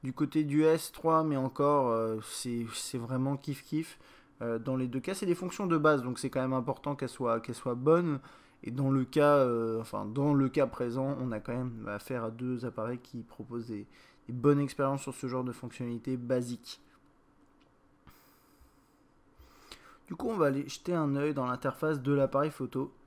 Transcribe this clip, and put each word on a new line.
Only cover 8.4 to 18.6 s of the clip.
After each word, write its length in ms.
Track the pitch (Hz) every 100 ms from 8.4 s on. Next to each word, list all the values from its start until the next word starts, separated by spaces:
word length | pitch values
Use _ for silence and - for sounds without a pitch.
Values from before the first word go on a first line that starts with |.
| - _
Et 80 | -
dans 200 | 127 135
le 140 | 135
cas, 320 | 131 - 147 143
euh, 420 | 131 117 113 113
enfin, 260 | 113 104 104
dans 260 | 120 143
le 160 | 143 135
cas 180 | 143 135
présent, 520 | - 123 120 135 113
on 100 | 127
a 80 | 110
quand 140 | 101
même 320 | 120 127 113 107
affaire 360 | 104 - 127
à 60 | 113
deux 340 | 113 123 123
appareils 340 | 123 113 110 123
qui 240 | - 123
proposent 440 | - - 104 120 117
des, 200 | 107 104 - - _ -
des 60 |
bonnes 280 | 123 131 143
expériences 420 | 143 - 135 139
sur 120 | 135
ce 120 | 127 131
genre 180 | 127
de 80 | 127
fonctionnalités 640 | 117 123 - 120 117 120 131
basiques. 640 | 120 127 120 120 - - _ _ _ _ _ _ _ _ _ _ _ _ - - _ _ _ _